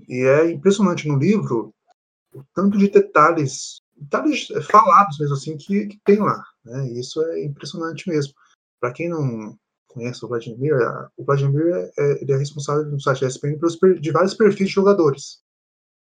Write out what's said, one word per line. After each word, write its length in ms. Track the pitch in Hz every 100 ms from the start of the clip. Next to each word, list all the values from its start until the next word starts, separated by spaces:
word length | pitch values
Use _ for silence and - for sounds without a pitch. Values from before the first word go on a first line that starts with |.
| -
e 160 | 127
é 280 | 131 143 165
impressionante 580 | 160 185 196 196 165 151
no 80 | 139
livro 560 | 156 214 139 117 104 _ _ _ _ _ _
o 80 | - -
tanto 240 | - 202 202
de 140 | 196
detalhes, 880 | 202 196 156 151 165 135 - - - _ _
detalhes 520 | 143 233 302 269 - 143 143
falados 500 | 208 196 175 - 147
mesmo 140 | 147
assim, 220 | 139 156 156
que, 300 | - 202 208
que 140 | -
tem 140 | - 208
lá, 240 | 180 110 - _
né, 240 | 113 127 135
e 100 | 120
isso 220 | 123 160
é 220 | 165 165
impressionante 680 | 151 139 147 165 165 151 -
mesmo. 240 | 156 139 - _ _ _ _
Pra 120 | 123
quem 160 | 131 170
não 480 | 165 139 113 107 135 _ _ _
conhece 380 | - 117 123
o 40 | 110
Vladimir, 460 | 117 117 113 139
a, 340 | 139 113 - - -
o 80 |
Vladimir 400 | 135 139 139 139 165
é, 160 | 180 180 -
é, 260 | 143 139
ele 100 | 135
é 40 | 135
responsável 480 | 143 147 139 147 151
no 140 | 143
site 200 | 143 131
da 80 | 131
S 120 | 131
P 60 | 147
N 100 | 147
pelos 200 | 170 170
per-, 240 | 190 175
de 100 | 151
vários 240 | 156 190
perfis 320 | - 214 202 196
de 80 |
jogadores. 680 | - 196 202 160 131 - - _ _ _ _ _ _ _